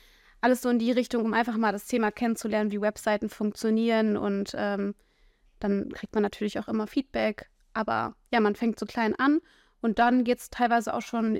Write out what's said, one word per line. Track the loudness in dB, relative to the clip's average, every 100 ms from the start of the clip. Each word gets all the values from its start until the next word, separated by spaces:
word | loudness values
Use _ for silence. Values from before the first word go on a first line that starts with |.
| _ _ _ 0
alles | 2 4
so | 2
in | 2
die | 2
Richtung, | 0 0 -2 0
um |
einfach | 0 0 0
mal | 0
das | 0 -2
Thema | 0 0
kennenzulernen, | 0 -2 -2 -2 0 0
wie | 0
Webseiten | -2 0 -2 0 -2
funktionieren | -4 -4 0 0 2 4 4 2 2
und, | 0 -2 -4 -4
ähm, | -4 -2 -4 -8 _ _ _ _ _ -6
dann | -2 -2 -2
kriegt | -10 -4
man | 0
natürlich | 0 -2 -4 -4
auch | -4
immer | -4 -2
Feedback, | -4 -4 -2 -2 -2 -14 _ _
aber | -4 -2 -2 -4 -8 -2
ja, | 2
man | 2 2
fängt | -2 -2
so | -6
klein | -2 -2 2
an | 2 2 _ _ _ -4
und | -2 4
dann | 4 4
geht's | 2 -2 -4
teilweise | -2 2 2 0
auch | -6
schon | -4 -2 0